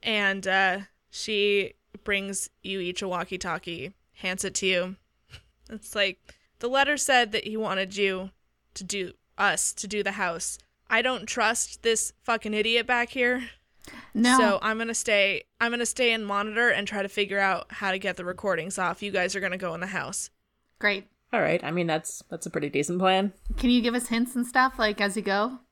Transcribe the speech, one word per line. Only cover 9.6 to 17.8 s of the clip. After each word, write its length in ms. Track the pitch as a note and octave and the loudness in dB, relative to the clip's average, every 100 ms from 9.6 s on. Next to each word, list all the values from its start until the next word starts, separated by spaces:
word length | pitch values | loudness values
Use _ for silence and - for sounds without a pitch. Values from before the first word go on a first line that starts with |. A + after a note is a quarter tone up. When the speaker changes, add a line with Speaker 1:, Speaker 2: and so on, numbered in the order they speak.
| - | -2
Speaker 1:
to 160 | - G3+ | -4 -6
do 160 | G#3 | -2
the 80 | G3 | -2
house. 460 | G3 F#3 E3 - - _ _ _ | -2 -2 -2 -6 -10 _ _ _
I 140 | A3+ | 2
don't 240 | B3 B3+ A3+ | 2 -2 -4
trust 560 | - G#3+ A#3 - - | 0 0 0 -4 -2
this 300 | A3+ A3 - _ | 0 2 0 _
fucking 320 | - A3+ G#3+ | -4 -2 -2
idiot 320 | G#3+ G#3+ A#3 A#3 | 0 2 2 2
back 220 | B3 A#3+ | 0 0
here." 380 | C4 B3 B3 B3 - _ _ - - - | 0 0 0 -4 -14 _ _ -20 -20 -8
Speaker 2:
No. 240 | G#3 A#3+ B3+ | 2 6 8
Speaker 1:
So 200 | G#3+ G3 | 6 4
I'm 160 | G#3+ A3 | 0 -2
gonna 160 | A3+ | -2
stay, 480 | A3+ - G#3 G3 F3+ - _ | -2 2 4 4 2 -6 _
I'm 120 | A#3 | -2
gonna 140 | A#3+ A#3 | 0 -2
stay 260 | - A#3+ | 2 2
and 120 | A3+ | 2
monitor 440 | G#3 G3+ G#3+ G#3+ A#3+ | 0 -2 -2 2 2
and 180 | F3+ G3+ | 2 -2
try 160 | G#3+ | -4
to 60 | G3 | -4
figure 320 | - G3+ G3 | -2 0 2
out 320 | G3 F3 - | 2 0 -4
how 180 | - | -6